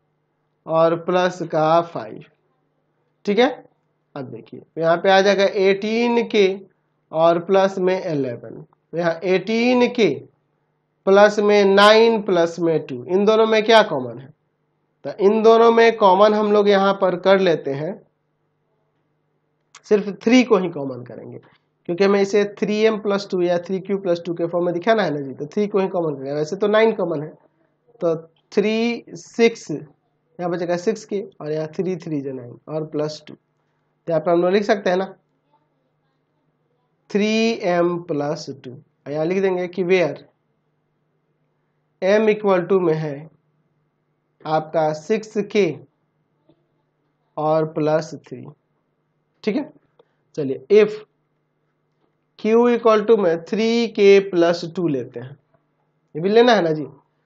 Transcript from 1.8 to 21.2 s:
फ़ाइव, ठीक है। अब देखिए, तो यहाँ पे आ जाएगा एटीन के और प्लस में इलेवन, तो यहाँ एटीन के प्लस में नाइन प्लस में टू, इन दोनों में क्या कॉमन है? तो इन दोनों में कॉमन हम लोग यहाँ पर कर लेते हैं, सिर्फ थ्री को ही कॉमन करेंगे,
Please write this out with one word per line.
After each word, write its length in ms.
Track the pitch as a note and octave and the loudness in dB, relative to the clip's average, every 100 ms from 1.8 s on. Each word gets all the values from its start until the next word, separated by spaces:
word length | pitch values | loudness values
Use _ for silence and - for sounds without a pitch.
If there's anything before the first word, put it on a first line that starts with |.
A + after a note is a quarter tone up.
फ़ाइव, 400 | E3 C#3 A2 A2+ - _ _ _ _ _ _ _ _ _ - | 0 -8 -12 -16 -20 _ _ _ _ _ _ _ _ _ -4
ठीक 140 | G3+ | 0
है। 120 | C4 - - _ _ _ _ C#3+ | 0 -2 -18 _ _ _ _ -14
अब 160 | B2+ | -14
देखिए, 280 | A2+ - B2 | -16 -18 -20
तो 220 | - D#3 | -14 -4
यहाँ 160 | E3 E3+ | 0 2
पे 140 | G3 | 4
आ 80 | F#3+ | 4
जाएगा 240 | G3 G3 G3 | 4 2 0
एटीन 840 | G#3+ F#3+ F#3+ G#3+ A3+ A#3+ A#3 G#3 | 2 0 0 -2 -2 0 0 0
के 200 | G#3+ F#3+ G3 - _ _ _ _ | 2 0 -2 -12 _ _ _ _
और 280 | D#3+ E3 E3+ E3+ | 0 2 2 0
प्लस 320 | F#3+ F#3+ G3 | 2 2 0
में 220 | F#3 F#3 | -2 -2
इलेवन, 600 | F3+ D3+ B2+ A#2+ A2+ - | -4 -4 -6 -8 -14 -18
तो 360 | D#3+ _ _ D#3+ | -20 _ _ -6
यहाँ 220 | E3+ E3 F#3 | -4 -4 -2
एटीन 640 | F#3 F3+ A3+ B3 B3 B3 | -2 -2 -2 2 2 2
के 200 | B3 F#3+ B2 - _ _ _ _ _ _ _ - | 2 0 0 -10 _ _ _ _ _ _ _ 2
प्लस 300 | G3 G#3 G#3 | 6 6 4
में 240 | G#3 G#3 G3 | 2 4 4
नाइन 560 | G3 G#3 A3 A#3 A3+ | 6 6 6 4 2
प्लस 380 | G3+ F3 E3+ E3+ | 0 0 0 -2
में 200 | E3+ D#3 D#3 | -2 -2 -4
टू, 180 | B2 A#2+ | -10 -4
इन 180 | F#3 G#3 | 0 2
दोनों 200 | A3 A3 | 4 2
में 160 | A3 G#3+ | 2 4
क्या 160 | A3+ | 4
कॉमन 340 | G#3 C#3+ B2 A#2 | 4 -2 -8 -12
है? 80 | C3+ _ _ _ _ _ _ _ C#3 | -18 _ _ _ _ _ _ _ -12
तो 60 | - F#3+ | 0 0
इन 160 | A3 | 4
दोनों 280 | G#3+ A3+ A#3 | 4 6 6
में 260 | A3+ A#3 A3+ | 6 4 4
कॉमन 360 | G3+ F#3 G#3+ | 4 6 4
हम 180 | G#3 G#3 | 4 2
लोग 180 | G#3 G3+ | 2 4
यहाँ 240 | G3 G3 | 2 2
पर 220 | G3 F#3 F3 | 0 -2 0
कर 200 | F#3+ G3 | 2 4
लेते 320 | F#3 D#3 C#3+ | 2 0 -4
हैं, 200 | C#3 D#3 A3+ _ _ _ _ _ _ _ _ _ _ _ _ _ _ _ _ _ - | -6 -8 -10 _ _ _ _ _ _ _ _ _ _ _ _ _ _ _ _ _ -10
सिर्फ 260 | - G#3+ G3 F3+ | -2 0 -2 -4
थ्री 200 | A3+ B3+ | 2 4
को 140 | A#3 G#3+ | 4 2
ही 120 | F3+ | 0
कॉमन 340 | D3+ C#3 B2 | -6 -10 -10
करेंगे, 340 | A#2+ A2+ | -14 -18